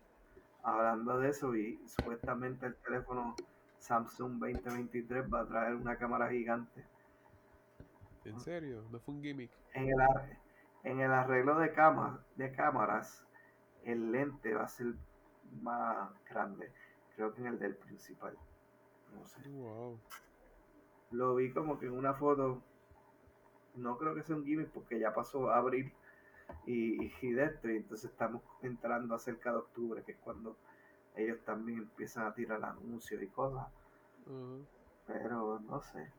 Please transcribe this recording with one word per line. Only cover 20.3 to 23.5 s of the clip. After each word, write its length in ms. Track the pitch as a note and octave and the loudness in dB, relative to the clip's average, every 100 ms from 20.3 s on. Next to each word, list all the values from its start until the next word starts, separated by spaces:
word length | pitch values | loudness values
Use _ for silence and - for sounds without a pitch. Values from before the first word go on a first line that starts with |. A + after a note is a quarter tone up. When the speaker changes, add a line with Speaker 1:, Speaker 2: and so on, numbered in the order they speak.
| - - - - - - - - | -20 -20 -20 -20 -20 -20 -20 -6
Speaker 1:
Lo 240 | A#2+ B2+ B2+ | 0 4 4
vi 180 | B2+ | 4
como 260 | C#3 D#3 C#3 | 2 0 -2
que 60 | B2+ | -2
en 80 | |
una 200 | B2+ C3+ | 0 2
foto. 480 | C#3 D3 C#3 C3+ B2 - - - - - - - - - | 4 6 6 4 0 -8 -20 -20 -20 -20 -20 -20 -20 -20